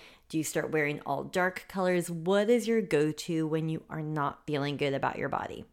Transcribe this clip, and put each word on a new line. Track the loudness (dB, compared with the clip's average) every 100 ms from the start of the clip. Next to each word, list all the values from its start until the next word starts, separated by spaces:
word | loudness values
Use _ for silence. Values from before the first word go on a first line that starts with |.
| -18 -20 _
Do | -4
you | -2
start | -2 0
wearing | 0 0 -2 -2
all | -4 -2
dark | 0 0 -2 -8
colors? | 0 2 2 0
What | -4 2 2 6
is | 4 4
your | 0
go-to | 2 2 2 0 -2 0 0
when | 0 -2
you | -4 -6
are | -8
not | -4 -2 -2 -4 -4
feeling | -2 0 0
good | 0
about | 0 -2 -2
your | -2
body? | -2 -4 -10 -14